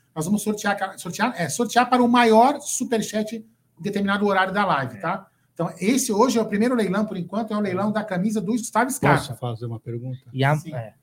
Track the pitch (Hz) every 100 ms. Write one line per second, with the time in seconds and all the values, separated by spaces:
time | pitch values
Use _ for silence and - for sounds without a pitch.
0 | _ 160 160 208 - 208 214 196 196 -
1 | 175 170 196 247 156 - 233 233 247 254
2 | 240 240 240 220 247 - - - 247 220
3 | 214 214 214 226 - _ _ - 196 196
4 | 196 202 202 190 190 190 196 147 127 110
5 | 165 196 - _ _ - 165 - 185 262
6 | - 202 254 226 220 202 233 254 196 190
7 | 214 196 175 202 226 208 202 180 208 208
8 | 202 180 202 214 180 240 - 220 262 -
9 | - 156 - 123 123 110 120 110 - 117
10 | 127 127 - 127 135 151 156 127 113 _